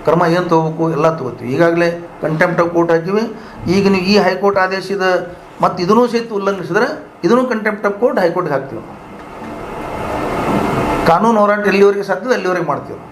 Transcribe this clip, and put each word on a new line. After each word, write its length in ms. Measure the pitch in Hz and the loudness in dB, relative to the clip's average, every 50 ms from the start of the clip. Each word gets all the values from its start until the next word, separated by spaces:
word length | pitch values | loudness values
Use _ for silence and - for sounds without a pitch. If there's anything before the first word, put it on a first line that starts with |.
| - | 2
ಕ್ರಮ 220 | - 156 165 175 | 2 2 4 4
ಏನು 200 | 170 165 180 180 | 4 2 2 2
ತೊಗೋಬೇಕು 460 | 175 165 160 160 160 160 - 165 160 | 2 2 2 2 2 -2 -2 -2 -2
ಎಲ್ಲ 260 | 160 143 156 160 160 160 | 0 2 2 2 2 0
ತೊಗೋತೀವಿ. 360 | 135 123 117 - - 120 131 | -4 -8 -8 -8 -6 -4 0
ಈಗಾಗಲೇ 560 | - 170 170 170 170 175 170 170 170 - - - - | 2 4 4 4 4 2 0 0 -4 -8 -14 -12 -6
contempt 380 | - 151 160 160 180 175 170 - | -4 -2 0 2 2 2 2 2
of 100 | 170 170 | 0 2
court 220 | 170 170 170 170 | 2 2 2 4
ಹಾಕಿವಿ. 420 | 165 165 165 185 196 214 226 226 - - - - - - - - | 2 0 2 0 -2 -2 -2 -2 -6 -12 -16 -18 -16 -10 -2 0
ಈಗ 160 | 175 196 196 196 | 2 2 4 4
ನೀವು 160 | 196 190 180 | 2 2 2
ಈ 140 | 185 208 208 | 4 4 4
ಹೈಕೋರ್ಟ್ 420 | 190 185 185 185 190 196 196 196 | 4 4 0 2 0 2 2 2
ಆದೇಶದ 760 | 185 185 190 190 185 185 196 190 185 185 180 170 - - - - - - - - | 0 0 0 -4 -4 -4 -4 -2 0 2 0 0 -2 -4 -12 -16 -18 -20 -6 0
ಮತ್ತು 220 | 165 175 151 139 180 | 0 0 0 0 0
ಇದನ್ನೂ 240 | 175 214 233 247 233 | 2 4 4 4 4
ಸಹಿತ 260 | 220 233 233 226 226 | 2 -2 -2 -2 -4
ಉಲ್ಲಂಘಿಸಿದ್ರೆ 720 | 202 196 196 196 185 170 - 170 202 240 285 311 - - - - - - | -2 -2 -2 -2 -2 -4 -2 0 0 0 0 -4 -8 -12 -16 -16 -4 0
ಇದನ್ನೂ 200 | 226 233 247 254 | 2 4 4 2
contempt 380 | 254 240 220 208 220 208 202 | 2 -2 -2 -2 -4 -4 -2
of 180 | - 202 202 196 | -4 -4 -2 0
court 200 | 247 - - 226 | 0 0 2 2
ಹೈಕೋರ್ಟ್ಗೆ 340 | 185 170 170 180 180 156 143 | 0 0 0 -2 -2 -2 -2
ಹಾಕ್ತೀವಿ. 280 | 135 - - 110 110 - - - - - - - - - - - - - - - - - - - - - - - - - - - - - - - - - - - - - - - - - - - - - - | -4 -4 -6 -12 -12 -14 -14 -16 -18 -18 -18 -18 -18 -18 -16 -16 -14 -14 -14 -12 -12 -12 -12 -10 -10 -10 -10 -8 -8 -6 -6 -6 -4 -4 -4 -4 -4 -2 0 0 0 0 0 -2 -2 -2 -2 -2 0 2 2
ಕಾನೂನು 320 | 165 175 202 226 233 214 | 2 4 4 2 4 4
ಹೋರಾಟ 280 | 208 208 208 208 202 202 | 4 2 2 0 0 0
ಎಲ್ಲಿವರೆಗೆ 360 | 185 196 196 202 202 202 190 | 4 6 6 4 4 2 -2
ಸಾಧ್ಯ 300 | - 190 185 208 254 247 | -4 -4 -4 -2 -2 -2
ಅಲ್ಲಿವರೆಗೆ 320 | 208 185 180 185 180 165 | 0 0 -2 -2 -2 -2
ಮಾಡ್ತೀವಿ. 340 | 151 139 127 - - 113 98 - - | -2 -4 -4 -4 -10 -14 -14 -14 -18